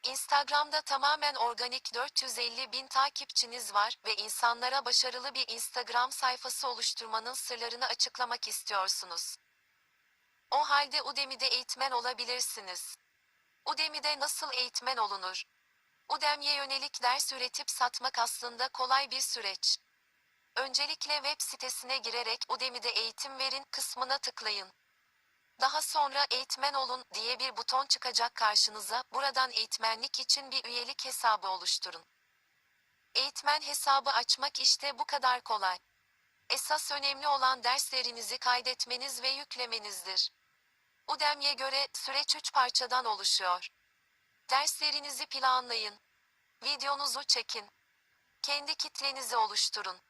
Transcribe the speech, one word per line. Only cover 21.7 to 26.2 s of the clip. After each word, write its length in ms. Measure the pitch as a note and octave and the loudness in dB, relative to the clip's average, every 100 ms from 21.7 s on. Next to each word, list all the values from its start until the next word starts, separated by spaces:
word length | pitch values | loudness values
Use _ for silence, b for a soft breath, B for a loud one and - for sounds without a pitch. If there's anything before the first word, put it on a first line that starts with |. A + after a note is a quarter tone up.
| - B3 C4 | -6 -4 -4
girerek 460 | A3+ A#3+ A#3 A3+ - | -2 -2 -2 -4 -2
"Udemy'de 420 | B3 B3+ B3 A#3+ | -2 -2 -2 -2
eğitim 480 | A3+ A3+ - C#4 C4 | -2 -4 -6 -8 -4
verin" 260 | C4+ C4+ C#4 | -4 -4 -8
kısmına 480 | - - B3 B3+ C#4 | -6 -6 -4 -2 -2
tıklayın. 540 | - - A3 G3+ F#3+ _ _ _ _ _ _ _ _ _ | -2 -6 -6 -6 -10 _ _ _ _ _ _ _ _ _
Daha 220 | B3+ D4 | 2 2
sonra 440 | D4+ D4+ C#4+ C4+ | 0 2 2 2